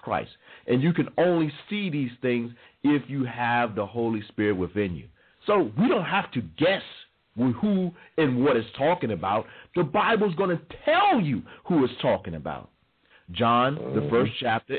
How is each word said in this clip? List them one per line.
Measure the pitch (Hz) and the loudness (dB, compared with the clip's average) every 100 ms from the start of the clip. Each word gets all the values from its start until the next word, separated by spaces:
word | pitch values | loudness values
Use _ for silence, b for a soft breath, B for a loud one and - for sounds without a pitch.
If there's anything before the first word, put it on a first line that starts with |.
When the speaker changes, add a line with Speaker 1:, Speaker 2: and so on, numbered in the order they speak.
Speaker 1:
Christ. | - 90 - - B B B | -6 -4 -6 -14 B B B
And | 127 | 2
you | 156 | 2
can | 165 - - | 2 0 2
only | 175 170 156 143 - | 2 2 0 -4 -8
see | 208 190 | -6 -4
these | 147 123 117 | -4 -4 -4
things | 127 120 117 117 b b | -2 -2 -2 -10 b b
if | 143 147 143 | 2 2 0
you | 139 | -4
have | 123 117 120 120 120 | -4 -2 0 0 0
the | 104 101 | -2 -4
Holy | 117 117 110 101 | -2 -2 -2 -6
Spirit | - 104 95 | -2 0 0
within | 87 101 101 | -2 -2 -2
you. | 80 - _ b b - | -4 -12 _ b b 0
So | 208 120 107 | 2 2 2
we | 254 | 2
don't | 262 | 2
have | 151 190 - | 0 -4 -4
to | 123 80 80 | -6 -6 0
guess | 165 190 - - - _ _ - | 0 0 -4 -18 -20 _ _ -2
wh-, | 127 117 | -2 0
who | 208 196 180 175 B B | 0 0 0 -6 B B
and | 147 123 | 0 2
what | 139 120 | 2 2
it's | 113 - | -2 -2
talking | 143 180 123 | 0 0 -2
about. | 95 95 107 - B B | -4 -2 -2 -4 B B
The | 175 | -4
Bible's | 151 202 190 220 208 | 0 0 2 2 0
gonna | 160 190 170 - - | 0 -2 -2 -8 -6
tell | - 339 403 285 | 0 4 4 4
you | 151 110 - B | 2 -2 -6 B
who | - 165 | 0 2
it's | 123 - | 2 2
talking | 135 92 90 | 0 0 -2
about. | 80 76 67 - _ _ _ b b b | -8 -8 -10 -12 _ _ _ b b b
John, | 87 117 120 131 151 | -2 2 4 2 -2
the | 123 139 | -4 -4
Speaker 2:
Mm-hmm. | 147 | 0
Speaker 1:
first | 117 110 - | 0 0 -2
chapter | 123 113 - | -4 -4 -4